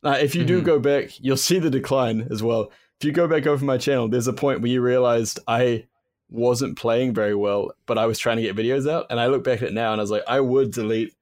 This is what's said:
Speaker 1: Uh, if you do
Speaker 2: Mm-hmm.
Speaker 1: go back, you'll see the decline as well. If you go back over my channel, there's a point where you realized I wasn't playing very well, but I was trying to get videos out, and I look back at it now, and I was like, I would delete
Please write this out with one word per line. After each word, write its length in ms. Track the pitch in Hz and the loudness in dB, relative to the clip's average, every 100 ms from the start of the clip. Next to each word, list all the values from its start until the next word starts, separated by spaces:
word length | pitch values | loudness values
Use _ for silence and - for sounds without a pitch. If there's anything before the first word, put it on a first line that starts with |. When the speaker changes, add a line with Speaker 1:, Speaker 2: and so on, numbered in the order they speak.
Speaker 1:
Uh, 140 | 143 139 | 0 0
if 140 | 147 165 | 0 0
you 80 | |
do 140 | 165 180 | 2 2
Speaker 2:
Mm-hmm. 80 | 170 | 4
Speaker 1:
go 140 | 151 | 2
back, 320 | 131 143 143 - | 4 0 0 -6
you'll 180 | 127 131 | -2 0
see 220 | - 185 | 2 2
the 100 | 165 | 2
decline 560 | 135 - 135 120 110 120 | -2 0 0 0 -2 -4
as 140 | 110 | -4
well. 280 | 113 113 104 - _ _ | -2 -2 -4 -10 _ _
If 60 | 147 | -2
you 60 | |
go 140 | 151 170 | 0 2
back 200 | 156 151 | 2 2
over 160 | 147 139 | 0 0
my 120 | 127 | 0
channel, 300 | 131 135 113 | 0 0 2
there's 200 | 123 117 | 0 -2
a 60 | |
point 280 | 120 139 135 | -2 -2 0
where 80 | 120 | 0
you 100 | 127 | 0
realized 580 | 123 127 123 117 113 - - | 2 4 4 2 0 -6 -2
I 380 | 117 127 117 - _ _ _ _ | 2 2 0 -6 _ _ _ _
wasn't 480 | 117 120 120 135 - | -2 0 0 -2 -4
playing 360 | 117 117 127 | -2 0 0
very 220 | 110 104 104 | 0 0 0
well, 360 | 101 101 - - - | 0 -2 -4 -10 -4
but 120 | 113 | 0
I 80 | 113 | 0
was 140 | 110 | 0
trying 180 | - 113 | -2 0
to 60 | |
get 120 | 113 98 | -2 -2
videos 340 | 113 139 139 | 0 0 0
out, 180 | 165 - | -4 -4
and 100 | 120 | -2
I 80 | 120 | 0
look 160 | 135 | 0
back 180 | 131 117 | 0 -2
at 80 | 117 | -2
it 40 | |
now, 180 | 107 113 | -2 -2
and 60 | 110 | -2
I 40 | |
was 80 | 104 | -2
like, 120 | 104 - | -2 0
I 120 | 127 | 0
would 300 | 131 127 131 | 2 2 0
delete 420 | 120 110 113 110 _ | -2 -2 -2 -4 _